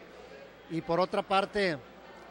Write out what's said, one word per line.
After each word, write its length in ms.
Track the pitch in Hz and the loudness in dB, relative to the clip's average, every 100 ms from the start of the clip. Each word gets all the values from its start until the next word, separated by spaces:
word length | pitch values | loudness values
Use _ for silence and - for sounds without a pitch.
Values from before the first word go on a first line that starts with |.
| - - - - - - - | -18 -20 -18 -18 -18 -20 -8
Y 100 | 165 | -4
por 200 | - 165 | 2 2
otra 220 | 185 202 | 4 0
parte, 540 | - 190 202 208 190 143 - - - - - | 4 4 4 2 2 0 -6 -18 -20 -18 -18